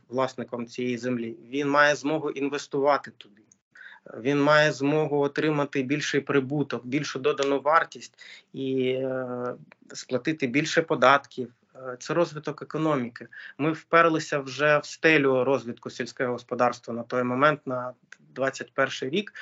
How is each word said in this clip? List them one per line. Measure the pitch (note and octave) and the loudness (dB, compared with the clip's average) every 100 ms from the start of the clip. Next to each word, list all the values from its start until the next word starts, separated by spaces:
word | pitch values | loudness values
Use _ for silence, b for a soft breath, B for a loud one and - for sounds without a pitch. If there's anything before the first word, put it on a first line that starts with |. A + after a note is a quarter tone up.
| - | -6
власником | A#2+ B2+ - A#2 A#2+ A#2 | -2 -2 -4 -10 -8 -10
цієї | - B2 A#2+ | -6 -4 -4
землі, | B2 B2 A2+ A2+ A#2 | -4 -4 -6 -10 -8
він | C3+ C#3+ | -4 2
має | C#3+ D3 C#3+ | 6 6 4
змогу | C#3 D#3 C#3+ | 0 -2 -4
інвестувати | C3+ C#3 C#3+ - C#3+ C#3+ C3+ A#2+ | -4 -4 -4 -4 0 2 2 -2
туди. | - G2+ G#2 _ _ _ B B B - A#2 | -20 -20 _ _ _ _ B B B -18 -6
Він | A#2+ C#3+ | -2 2
має | C#3+ D3+ D3+ | 6 6 6
змогу | C3 C#3 D#3 D3+ C#3+ | 2 0 0 0 0
отримати | C#3+ D3 D3+ D3+ C#3+ C#3+ | 0 0 0 0 -2 -2
більший | B2+ D3 - C#3+ | -2 -2 0 -2
прибуток, | C#3 C#3+ B2+ D3 C#3 A#2 B2 | 2 0 0 -2 -2 -4 -4
більшу | D3 C#3 C3+ | -4 -4 -4
додану | C#3+ C#3 C#3 C#3 | -2 0 0 0
вартість | C3+ D#3+ - B2 - _ B B B | 2 2 2 -10 -20 _ B B B
і, | D3 C3+ C3 | -8 -4 0
е, | B2+ C3 C3 C3 B2+ B2 B2 - - _ - | 0 0 -2 -4 -6 -6 -8 -10 -16 _ -18
сплатити | C#3 - B2+ E3 D#3+ B2+ | -16 -6 -4 -4 -4 -2
більше | B2+ D#3 E3+ | -2 0 0
податків. | D#3 D3 B2+ C#3 - - A#2+ _ _ C3 | 0 4 6 6 2 -10 -10 _ _ -18
Е, | C3 B2 | -14 -12
це | - | -4
розвиток | D#3 D#3+ D3+ D3+ D3+ | 0 0 -2 -10 -10
економіки. | - D3+ D#3+ C#3+ A#2 - A#2 B B B | -8 -4 0 0 -4 -10 -20 B B B
Ми | D3+ | -2
вперлися | D#3 - E3 E3+ D#3+ D#3 D3 | -2 2 4 6 2 -2 -4
вже | C3+ C3 D3+ D3 | -4 0 4 4
в | - | 2
стелю | - D#3+ D#3 C#3 C3 | 2 4 6 6 4
розвитку | B2 C3 A#2 B2 A#2 | 4 2 -2 -10 -12
сільського | - A#2+ - B2+ | -8 -10 -4 -4
господарства | B2 - A#2+ B2 A#2 - | -4 -6 0 0 0 -8
на | A#2 | -10
той | A#2 B2 | -4 -2
момент, | B2 B2+ D3 D3 - | 0 4 2 2 -4
на | B2+ B2 - _ - D3+ B2+ | -6 -6 -12 _ -20 _ -4
двадцять | C3+ - - | -4 -4 -8
перший | - C3+ - C3 | -2 -2 -2 -4
рік. | F3 G#3 B | -4 -6 B